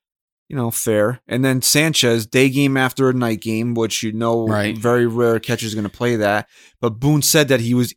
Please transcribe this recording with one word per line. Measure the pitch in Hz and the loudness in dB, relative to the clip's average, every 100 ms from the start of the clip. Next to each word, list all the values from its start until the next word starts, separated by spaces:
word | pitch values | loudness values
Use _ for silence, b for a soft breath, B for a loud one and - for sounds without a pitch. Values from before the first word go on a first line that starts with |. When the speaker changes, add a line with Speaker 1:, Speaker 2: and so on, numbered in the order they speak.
| _ _ _ _ - | _ _ _ _ -10
Speaker 1:
You | 143 | -6
know, | 117 | -4
fair. | - - 107 104 127 - | -4 0 2 0 -2 -6
And | 123 135 | -2 0
then | 127 | 0
Sanchez, | - 147 160 151 120 117 107 | 0 2 2 2 2 0 0
day | 131 135 | 2 2
game | 131 143 135 | 2 0 0
after | 127 - 131 | -2 0 0
a | |
night | 127 117 107 | 2 -2 -2
game, | 110 110 120 | -4 -4 -2
which | 117 113 - | -2 -2 -2
you | 113 | -6
know | 110 117 117 113 | -2 0 0 0
Speaker 2:
Right. | 104 104 113 | 0 -2 -2
Speaker 1:
very | 120 120 120 | 0 2 2
rare | 117 120 113 | 2 0 0
catcher's | - 117 113 | -2 -6 -6
gonna | 107 104 | -6 -8
play | - 120 117 | -4 -2 0
that. | 104 104 - b b b | 0 0 -4 b b b
But | 120 110 | -6 0
Boone | 139 151 | 2 2
said | - 165 143 | 2 2 4
that | 131 | 2
he | 113 | 2
was | 123 120 | 0 -2